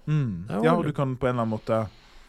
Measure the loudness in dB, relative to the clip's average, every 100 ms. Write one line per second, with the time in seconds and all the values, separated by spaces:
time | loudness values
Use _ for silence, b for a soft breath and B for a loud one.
0 | -2 0 0 -4 -6 0 4 4 2 -2
1 | -2 -2 0 0 0 -2 0 0 -2 B
2 | B B